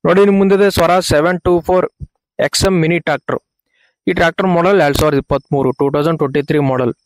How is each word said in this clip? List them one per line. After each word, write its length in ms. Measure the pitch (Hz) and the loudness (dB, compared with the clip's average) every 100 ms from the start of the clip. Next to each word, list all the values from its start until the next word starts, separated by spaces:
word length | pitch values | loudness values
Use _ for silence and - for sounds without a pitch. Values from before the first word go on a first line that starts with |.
| 160 | 0
ನೋಡಿ, 200 | 180 202 | 2 4
ನಿಮ್ 120 | 196 | 2
ಮುಂದಿದೆ 340 | 196 196 202 | 2 2 2
ಸ್ವರಾಜ್ 340 | - 165 180 175 | 2 2 0 0
ಸೆವೆನ್ 360 | 151 165 180 | 0 0 -2
ಟೂ 180 | 180 175 | -2 -2
ಫೋರ್ 300 | 160 180 - - - _ _ - | 0 -2 -2 -8 -20 _ _ -6
ಎಕ್ಸ್ 260 | 147 - 196 | -4 0 0
ಎಂ 160 | 185 | 0
ಮಿನಿ 180 | 160 170 | 0 -2
tractor. 400 | 160 143 - 135 - _ _ _ _ _ - | -2 -6 -6 -10 -10 _ _ _ _ _ -6
ಈ 60 | |
tractor 340 | 180 170 165 190 | 0 0 0 0
model 340 | 170 175 202 | 2 2 2
ಎರಡ್ 160 | 147 139 | 2 2
ಸಾವಿರದ 200 | 151 139 | 0 0
ಇಪ್ಪತ್ಮೂರು, 540 | - 139 - 143 131 | -2 -6 -4 -2 -2
ಟೂ 200 | 123 139 | -2 -2
ತೌಸಂಡ್ 260 | 143 151 160 | 0 -2 -2
ಟ್ವೆಂಟಿ 260 | 143 143 | -2 -4
ತ್ರೀ 160 | 143 156 | -2 -2
model. 340 | 139 131 123 - | 0 0 -2 -6